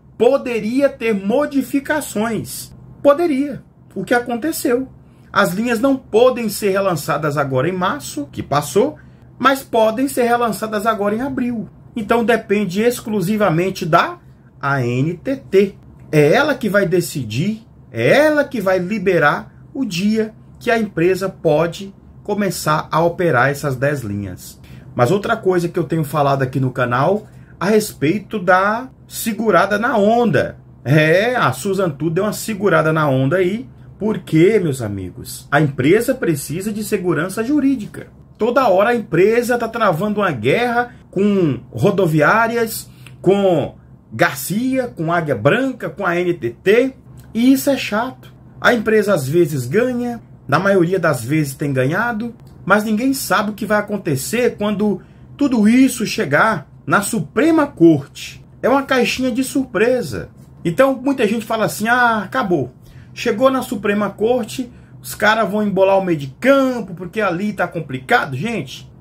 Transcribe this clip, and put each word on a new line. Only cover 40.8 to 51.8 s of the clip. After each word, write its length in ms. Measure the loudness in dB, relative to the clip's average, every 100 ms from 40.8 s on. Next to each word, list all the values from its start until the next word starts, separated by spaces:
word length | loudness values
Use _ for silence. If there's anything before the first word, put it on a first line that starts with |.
| -4 -10 -8
com 500 | -2 2 2 0 -2 -8
rodoviárias, 1160 | 0 0 2 2 4 4 4 2 0 -2 -6 -14 -20 -20 -2
com 520 | 2 4 4 2 -2 -10 -20 -20 _
Garcia, 760 | -2 0 0 -4 -2 0 -2 -4
com 240 | -4 -2
Águia 220 | -2 -2
Branca, 540 | 0 2 2 0 -4 -10
com 160 | -6 -2
a 80 | 0
N 160 | -2
T 160 | -2 -6 -2
T, 320 | 2 4 2 -4 -18 -20 -8
e 200 | 0 4
isso 180 | 4 2
é 60 | -2
chato. 560 | -2 -4 -4 -10 -20 -20 -20 -2
A 140 | 0
empresa 400 | 2 2 2 2
às 120 | 0 0
vezes 400 | 0 0 -2 -2
ganha, 540 | 0 0 -2 -6 -8 -14 -18 -2
na 120 | 0
maioria 400 | 2 2 2 0
das 260 | 0 -2
vezes 300 | -2 -2 -2
tem 180 | -4 -4
ganhado, 600 | -2